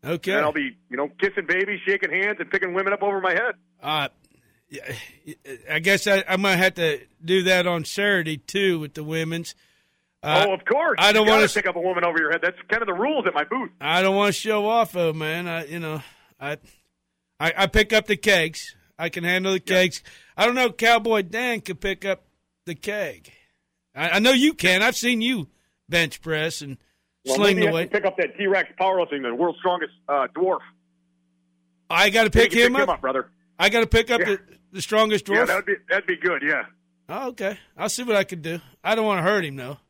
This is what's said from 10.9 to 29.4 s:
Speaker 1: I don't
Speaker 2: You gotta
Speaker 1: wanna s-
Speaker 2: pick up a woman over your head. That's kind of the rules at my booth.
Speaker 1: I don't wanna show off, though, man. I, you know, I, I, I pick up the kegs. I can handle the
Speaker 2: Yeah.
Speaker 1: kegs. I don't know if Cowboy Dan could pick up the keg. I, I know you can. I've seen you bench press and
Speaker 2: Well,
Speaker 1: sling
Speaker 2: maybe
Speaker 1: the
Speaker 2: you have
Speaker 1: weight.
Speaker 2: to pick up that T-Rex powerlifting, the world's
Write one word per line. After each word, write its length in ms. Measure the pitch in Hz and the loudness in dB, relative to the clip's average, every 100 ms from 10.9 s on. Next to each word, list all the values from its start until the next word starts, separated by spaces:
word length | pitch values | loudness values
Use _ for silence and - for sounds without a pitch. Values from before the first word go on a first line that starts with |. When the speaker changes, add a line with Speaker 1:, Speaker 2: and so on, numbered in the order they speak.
| 196 | 2
Speaker 1:
I 120 | 196 | 4
don't 100 | 214 | 4
Speaker 2:
You 40 | 214 | 4
gotta 80 | 214 | 4
Speaker 1:
wanna 60 | |
s- 100 | 214 | 4
Speaker 2:
pick 120 | 214 190 | 2 -2
up 80 | 175 | -2
a 40 | |
woman 240 | 180 180 | -2 0
over 140 | 175 165 | 0 0
your 100 | 156 | -2
head. 100 | 165 | -2
That's 140 | 170 180 - | -4 -6 -6
kind 120 | 220 | -4
of 40 | 220 | -2
the 80 | |
rules 320 | 175 247 302 208 | -2 -2 0 -2
at 80 | |
my 80 | 147 | -2
booth. 260 | 147 247 - _ | -4 -6 -8 _
Speaker 1:
I 200 | 139 170 | -2 2
don't 120 | 190 | 2
wanna 180 | 196 208 | 2 2
show 340 | - 220 214 208 | 0 -2 -2 2
off, 240 | 233 220 | 2 0
though, 200 | 180 170 | 0 -2
man. 360 | 160 156 165 175 | -2 -6 -6 -6
I, 160 | 165 147 | -8 -8
you 140 | 170 | -10
know, 220 | 160 156 135 _ _ _ | -8 -8 -10 _ _ _
I, 200 | 139 151 - _ _ _ _ _ _ _ | -10 -10 -14 _ _ _ _ _ _ _
I, 120 | 160 165 | -2 2
I 100 | 196 | 2
pick 260 | 214 214 | 2 4
up 140 | 220 214 | 2 2
the 100 | 208 | -2
kegs. 600 | 214 190 160 160 - - _ - | 4 4 2 -6 -16 -18 _ -8
I 100 | 165 | -8
can 160 | 180 | -4
handle 280 | 170 180 190 | -2 0 0
the 100 | 190 - | -2 0
Speaker 2:
Yeah. 80 | 185 | 2
Speaker 1:
kegs. 260 | 185 - - - _ - | 2 -2 -16 -20 _ 0
I 100 | 214 | 0
don't 80 | |
know 120 | 247 247 | 2 0
if 100 | - | 2
Cowboy 460 | 226 233 220 214 | 2 4 2 -2
Dan 400 | 185 220 247 226 | -2 -4 -4 -6
could 180 | - 170 | -8 -8
pick 240 | 196 190 | -6 -6
up 180 | 196 190 _ _ _ _ - | -6 -8 _ _ _ _ -16
the 80 | 160 | -12
keg. 560 | - 208 170 110 - _ _ _ _ _ _ | -8 -6 -8 -10 -20 _ _ _ _ _ _
I, 160 | - 165 | -6 0
I 80 | 180 | 2
know 100 | 226 | 4
you 220 | 262 285 | 6 4
can. 280 | 311 175 185 | 2 2 4
I've 140 | 220 233 | 2 0
seen 240 | 240 240 | -2 0
you 280 | 233 254 151 _ _ _ _ | 0 -2 -6 _ _ _ _
bench 320 | 170 160 - | 0 0 -4
press 380 | - 156 156 - | -6 -4 -4 -6
and 160 | 143 135 _ _ _ _ | -12 -16 _ _ _ _
Speaker 2:
Well, 100 | - 131 | -2 2
Speaker 1:
sling 200 | 202 185 | 4 4
Speaker 2:
maybe 40 | |
Speaker 1:
the 0 | |
Speaker 2:
you 40 | 165 | 2
have 60 | |
Speaker 1:
weight. 160 | 165 175 | 0 -2
Speaker 2:
to 60 | 208 | -2
pick 60 | 196 | -2
up 100 | 190 | -2
that 180 | 160 - | -4 -2
T-Rex 320 | 196 190 170 - | 0 0 -2 -2
powerlifting, 420 | 190 190 170 143 | 0 2 -2 -2
the 120 | 127 | -4
world's 240 | 120 | -2